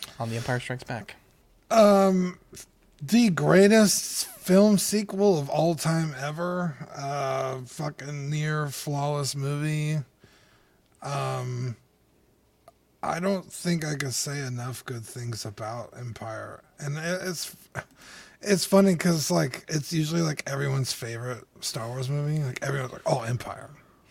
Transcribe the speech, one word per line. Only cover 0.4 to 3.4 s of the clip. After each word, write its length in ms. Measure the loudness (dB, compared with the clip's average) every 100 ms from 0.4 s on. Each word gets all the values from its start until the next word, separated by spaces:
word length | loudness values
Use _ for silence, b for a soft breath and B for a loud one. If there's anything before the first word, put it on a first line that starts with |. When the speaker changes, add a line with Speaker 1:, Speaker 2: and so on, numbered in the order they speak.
| -2 -4
Speaker 1:
Strikes 240 | -4 -8
Back. 320 | -8 -10 -10 -18 _ _ _ _ 2
Speaker 2:
Um, 680 | 6 8 8 6 4 0 -6 _ -20 -20 _ _ -14
the 280 | 2 6 6
greatest 960 | 4